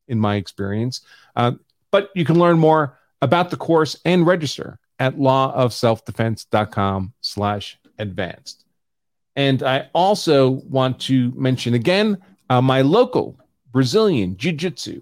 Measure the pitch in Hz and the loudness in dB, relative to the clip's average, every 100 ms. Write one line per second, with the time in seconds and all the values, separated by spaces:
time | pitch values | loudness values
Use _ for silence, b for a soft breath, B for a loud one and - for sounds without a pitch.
0 | - 113 104 104 98 - 101 107 123 - | -6 -2 0 0 -4 -8 -6 -4 -4 -8
1 | b b b - 120 - _ _ _ 202 | b b b -2 -2 -2 _ _ _ -2
2 | 202 180 170 170 175 165 156 156 143 b | 0 -2 2 4 4 4 4 4 0 b
3 | b _ 131 175 180 139 - 165 151 - | b _ 0 2 0 -4 0 2 2 -2
4 | 160 180 165 180 147 - - - _ - | 0 2 4 2 -2 -8 -12 -16 _ -4
5 | 131 160 135 135 135 127 123 - 120 110 | -4 0 2 2 2 0 -2 0 0 0
6 | - 107 113 110 - 107 107 - 98 95 | -4 -4 -4 -4 -2 -2 -2 -2 -2 -2
7 | 92 - - - 104 104 - - _ - | -6 -10 -12 -6 -4 -4 -10 -18 _ -12
8 | 107 92 90 - - - _ _ _ _ | -10 -6 -8 -10 -20 -20 _ _ _ _
9 | _ _ _ - 139 131 139 135 - 165 | _ _ _ -2 0 0 0 -4 -2 0
10 | 185 208 - 143 131 131 - 131 131 123 | 0 0 2 2 2 0 -4 -2 -2 -2
11 | - 131 123 131 135 127 123 120 113 190 | -2 0 0 -2 -2 -2 0 -2 0 0
12 | 220 196 b b - 127 131 131 135 202 | 0 -2 b b -2 2 2 4 4 4
13 | 247 151 - - _ _ _ 127 127 185 | 2 0 -4 -10 _ _ _ 0 2 2
14 | 220 143 92 90 143 147 180 - - - | 2 2 -2 -4 -4 -4 -6 -8 -12 -14